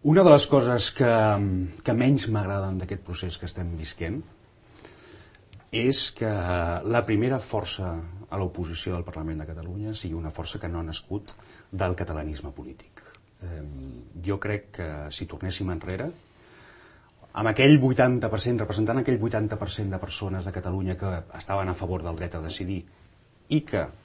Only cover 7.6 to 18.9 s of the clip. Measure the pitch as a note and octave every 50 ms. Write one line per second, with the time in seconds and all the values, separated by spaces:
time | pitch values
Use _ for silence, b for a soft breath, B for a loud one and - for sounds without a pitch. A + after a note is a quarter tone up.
7.6 | - - - - F#2+ F2 E2 D#2+ E2 E2 F2 G2 - - - G2+ F#2+ F2 - F2+
8.6 | F2 D#2+ E2+ E2+ - F#2+ F2+ F2 E2+ - - D#2+ D#2 D#2+ D#2+ D#2 D2+ D#2 D#2+ E2
9.6 | D#2+ F2+ F2+ G2+ G#2 A2 G#2+ G#2+ - F2 D#2+ E2 E2 D#2 D2+ - D#2+ - - E2
10.6 | - E2+ E2+ E2+ E2 D#2+ D#2+ - - - F#2 G#2+ G#2 - - B B B B B
11.6 | B B - F#2 G2 F2+ F2+ - F2+ - D#2+ D#2 D2+ D#2 D2+ C#2+ - C#2+ - -
12.6 | C#2 - - - - - _ - - - - - _ _ _ _ F#2+ F2+ E2+ D#2+
13.6 | D2 D2 C#2+ C2+ C2 C2+ B1 A#1+ A#1+ B1 - F2 E2+ F#2+ G2 G2 - G#2 G#2 G2+
14.6 | - - - - F2 D#2 D2+ D2 D2 D2+ - - F#2+ E2 - - - F#2+ F#2 -
15.6 | G2 F#2 F2 E2 - F2+ F#2 F#2+ B2+ D#3+ - - _ B B B B B B B
16.6 | B B B B B B B B B B B _ - _ - - A2 A2+ G#2+ C3
17.6 | C3 C#3 D3+ C#3+ B2+ C3 B2+ - B2+ B2+ B2+ B2 A#2+ A2 G#2+ G#2+ - B2 B2 A2+
18.6 | G#2+ - G2+ G#2+ A2 G#2+